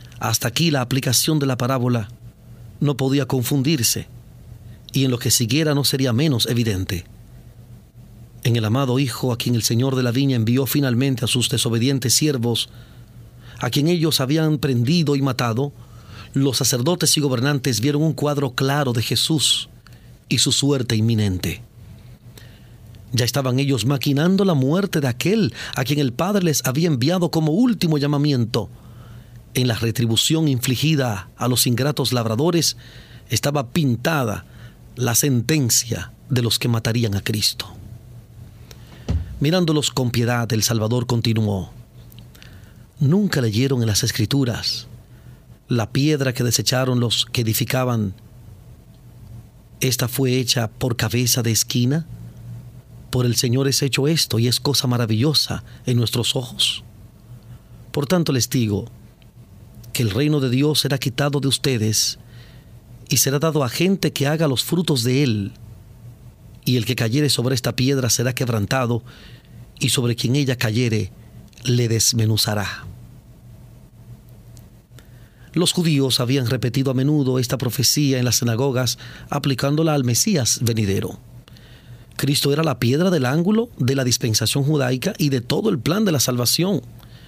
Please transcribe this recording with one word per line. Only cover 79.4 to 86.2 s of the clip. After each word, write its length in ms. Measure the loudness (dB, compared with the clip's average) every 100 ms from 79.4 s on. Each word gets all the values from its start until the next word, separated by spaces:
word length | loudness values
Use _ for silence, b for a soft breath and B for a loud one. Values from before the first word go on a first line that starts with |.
| 0 0 0 2 2 2
al 100 | 2
Mesías 540 | 2 2 2 0 0
venidero. 580 | 0 2 0 0 -2 -8 -16 -20 -20 B B B B B B -4
Cristo 360 | 0 2 2
era 80 | 2
la 160 | 0 2
piedra 320 | 2 4 4
del 160 | 2 2
ángulo 440 | 2 2 2 0 -2
de 160 | 0 2
la 80 |
dispensación 600 | 2 0 0 0 0 0
judaica 520 | 2 2 0 0 -2 0
y 120 | 0
de 120 | 0
todo 300 | 0 0 0
el 80 | 0
plan 260 | 0 0 2
de 60 |
la 80 |
salvación. 640 | 2